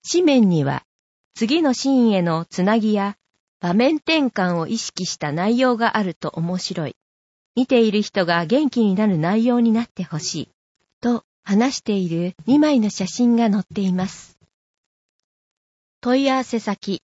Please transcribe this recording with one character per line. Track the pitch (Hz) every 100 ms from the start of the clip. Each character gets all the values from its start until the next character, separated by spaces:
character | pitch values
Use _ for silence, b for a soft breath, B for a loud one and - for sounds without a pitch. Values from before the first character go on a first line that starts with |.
| -
紙 | 339
面 | 349 269 202
に | 165
は、 | 139 135 _ _ _ _ _
次 | - 226 311
の | 302
シ | 240 269
ー | 269 233
ン |
へ | 196
の | 170 160 170
つ | -
な | 185 226
ぎ | 214
や、 | 208 202 - _ _ _ _
場 | 175
面 | 190 262 311
転 | - 320
換 | 262 - 180 175
を | 160
意 | 226
識 | - - 180
し | -
た | 151
内 | 151 196 240
容 | 254 233
が | 233 -
あ |
る | 190
と | 165 160
面 | - 170 180
白 | - 180 147
い。 | - _ _ _ _ _
見 | - 262
て | 247
い | 220
る | 208
人 | 208 202 170
が | 170 165
元 | 254 294
気 | 240
に | 214
な | 185 214
る | 170
内 | 165 214
容 | 240 240
に | 233
な | 220
っ | 233
て | -
ほ | 175 156
し | -
い、 | 165 - _ _ _ _ _
と | 240 240 _ _
話 | - 202 254 -
し |
て | -
い | 202 175
る | 165 175 - -
二 | 285
枚 | 302 269
の | 208
写 | - 190
真 | - 240 233
が | 233
載 | 202
っ |
て | - -
い | 190
ま | 185 190
す。 | - - _ _ _ _ _ _ _ _ _ _ _ _ _ _ _ _ _
問 | 240 254
い | 277
合 | 262
わ |
せ | 247 233
先 | 214 196 - 185 _